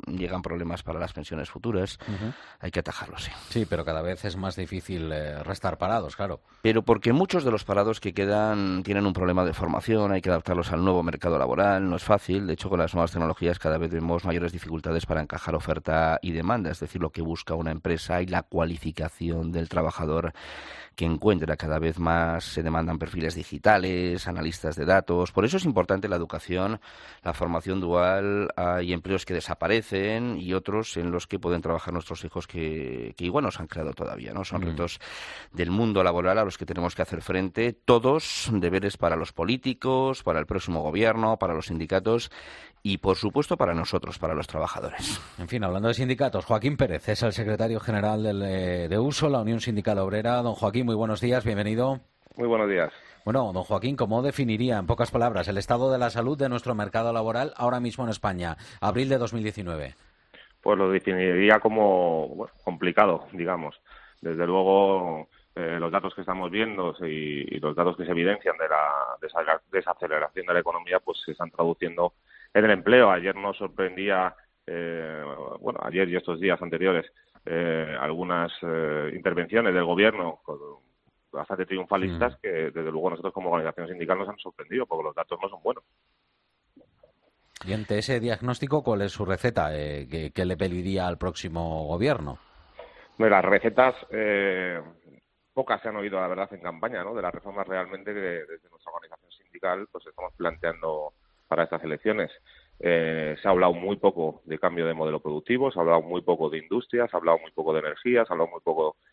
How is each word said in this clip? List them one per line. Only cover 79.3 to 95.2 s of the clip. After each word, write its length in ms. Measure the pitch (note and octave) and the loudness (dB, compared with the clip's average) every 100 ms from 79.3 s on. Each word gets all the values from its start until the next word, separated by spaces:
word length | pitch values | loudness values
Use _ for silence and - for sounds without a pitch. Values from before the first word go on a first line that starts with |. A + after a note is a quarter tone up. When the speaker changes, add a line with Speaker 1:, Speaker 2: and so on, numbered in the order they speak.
| E2+ E2 A2 A2+ | 0 0 2 4
Speaker 3:
del 100 | F2+ | 2
gobierno 560 | E2+ F2 A2 G#2+ F2 D#2 | 2 4 4 4 -4 -6
con, 140 | - D2 D2 C#2 C2 _ _ _ _ | -12 -12 -12 -18 _ _ _ _ _
bastante 340 | C#2+ D2+ F#2+ F2+ | -10 -6 -4 -4
triunfalistas 680 | F#2+ F2+ G2 F#2 E2+ B2 | -4 0 0 0 0 -2
Speaker 2:
Mm. 20 | - | -2
Speaker 3:
que, 80 | G#2 E2 D#2 | -4 -2 -2
desde 220 | D#2 D#2+ | -4 -4
luego, 180 | D#2 F2+ | -2 -2
nosotros 240 | E2+ F#2+ | -2 -6
como 160 | G2 F2+ | -6 -2
organización 380 | E2+ D#2+ E2+ E2+ | 0 0 -6 -8
sindical 300 | F2+ E2 F#2 | -8 0 0
nos 100 | G2 | 0
han 100 | G#2 | -8
sorprendido 480 | F#2 - D#2 A#2 B2 | -14 -16 -6 -4 -2
porque 160 | E2 | -4
los 120 | D#2 D2+ | -4 -6
datos 200 | E2 F2 | -6 -6
no 60 | G2 | -8
son 120 | G2 | -6
buenos. 180 | A2 C3 _ _ _ _ _ _ _ _ _ - _ _ _ _ _ _ _ - F#2 | -4 -4 _ _ _ _ _ _ _ _ _ -20 _ _ _ _ _ _ _ -16 -6
Speaker 2:
Y 60 | |
ante 260 | G#2+ G#2+ G#2+ | -6 -2 -2
ese 220 | A2 B2 | 0 -2
diagnóstico, 640 | A#2 G#2+ B2 B2 C#3 D3+ | -2 -4 -4 -4 -2 -2
¿cuál 200 | B2+ G#2 | 0 0
es 100 | G2+ | 0
su 120 | - | -4
receta? 500 | F#2+ F#2+ B2 - D2+ | -2 0 0 2 0
Eh, 320 | D2+ D2 D2 C2 | -2 -4 -6 -8
¿qué, 220 | D#2+ D#2 | -8 -6
qué 120 | - | -2
le 120 | F2+ F2 | -2 0
pediría 500 | F#2+ F2+ F2+ F#2+ F2+ | -2 -2 -2 -2 -2
al 100 | F2 | -2
próximo 680 | F2+ E2+ F#2 E2 E2 D#2+ D2+ | -4 -6 -6 -4 -4 -4 -4
gobierno? 520 | E2+ B2+ C3+ D2 B1+ _ - - - - - - - | 0 0 0 -4 -10 _ -20 -20 -20 -20 -20 -16 4
Speaker 3:
Bueno, 200 | A2 G2 | 6 8
las 80 | |
recetas, 500 | F2+ E2+ A2+ G#2+ B2+ - - | 8 6 4 6 4 4 -6
eh, 720 | G#2+ G#2+ G2+ G2 F#2 F#2 E2+ D#2 E2+ _ C2 | -2 0 2 2 0 -2 -6 -10 -20 _ -20